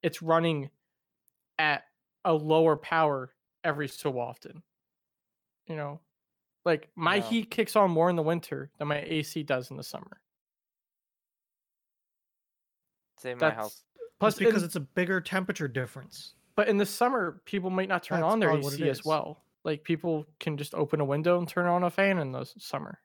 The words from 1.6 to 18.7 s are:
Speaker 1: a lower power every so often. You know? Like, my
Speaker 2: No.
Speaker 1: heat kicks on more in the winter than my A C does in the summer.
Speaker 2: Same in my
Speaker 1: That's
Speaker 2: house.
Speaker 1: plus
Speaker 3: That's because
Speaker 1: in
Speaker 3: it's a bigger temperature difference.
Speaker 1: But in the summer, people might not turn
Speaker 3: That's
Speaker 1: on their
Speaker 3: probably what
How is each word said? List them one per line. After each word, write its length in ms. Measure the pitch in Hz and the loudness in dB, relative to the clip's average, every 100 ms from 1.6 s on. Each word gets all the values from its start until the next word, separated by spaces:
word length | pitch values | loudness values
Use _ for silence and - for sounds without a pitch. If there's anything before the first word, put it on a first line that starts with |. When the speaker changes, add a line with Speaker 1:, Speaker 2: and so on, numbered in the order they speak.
| 156 143 - _ _ _ | 0 0 -4 _ _ _
Speaker 1:
a 80 | 185 | 0
lower 440 | 160 151 156 165 151 | 0 2 4 6 2
power 580 | - 165 156 139 127 _ _ _ | 0 2 2 0 -6 _ _ _
every 240 | 160 147 143 | -4 -4 -6
so 320 | - 147 127 | -4 -4 -4
often. 420 | 120 135 - 160 _ _ _ _ _ _ _ _ _ _ - | -6 -10 -18 -20 _ _ _ _ _ _ _ _ _ _ -12
You 100 | 156 | -8
know? 240 | 143 151 _ _ _ _ _ _ | -8 -12 _ _ _ _ _ _
Like, 260 | 175 156 - - | 0 0 -2 -2
my 220 | 165 202 | 2 2
Speaker 2:
No. 60 | |
Speaker 1:
heat 260 | 113 226 214 | 2 -2 -2
kicks 260 | - 214 214 | -2 2 4
on 140 | 196 | 4
more 200 | 165 170 | 6 4
in 60 | 175 | 2
the 60 | |
winter 480 | 156 170 - 139 139 _ | 0 -2 -4 -10 -10 _
than 100 | 147 | -4
my 120 | 147 | -4
A 200 | 147 160 | -2 -4
C 200 | 147 165 | -4 -6
does 280 | 147 131 131 | -2 -2 -2
in 60 | 135 | -12
the 60 | |
summer. 360 | - - - - _ _ _ _ _ _ _ _ _ _ _ _ _ _ _ _ _ _ _ _ _ _ _ _ _ _ _ _ _ _ | -12 -14 -16 -20 _ _ _ _ _ _ _ _ _ _ _ _ _ _ _ _ _ _ _ _ _ _ _ _ _ _ _ _ _ _
Speaker 2:
Same 140 | 127 | -12
in 60 | 123 | 0
my 80 | 160 | 0
Speaker 1:
That's 60 | 113 | 0
Speaker 2:
house. 280 | 107 - _ _ - _ | -6 -8 _ _ -18 _
Speaker 1:
plus 160 | 214 | 2
Speaker 3:
That's 40 | 214 | 4
because 240 | 214 214 | 4 4
Speaker 1:
in 40 | 175 | 0
Speaker 3:
it's 100 | 180 | -4
a 40 | |
bigger 400 | 139 - 180 190 | -4 -2 0 0
temperature 480 | - 190 185 185 147 | 0 -4 -2 -4 -4
difference. 640 | 123 127 135 120 - - _ _ - | -4 -6 -10 -18 -18 -20 _ _ 0
Speaker 1:
But 120 | 208 | 4
in 80 | 202 | 4
the 100 | 202 | 2
summer, 540 | - 247 262 175 147 | 2 2 2 -2 -6
people 260 | - 202 185 | -6 -4 -2
might 180 | 185 190 | -2 0
not 140 | 180 | -2
turn 180 | - 180 | 0 0
Speaker 3:
That's 120 | 160 | 2
Speaker 1:
on 80 | 220 | 2
their 80 | 175 | 4
Speaker 3:
probably 140 | 151 | 2
what 100 | 143 | 0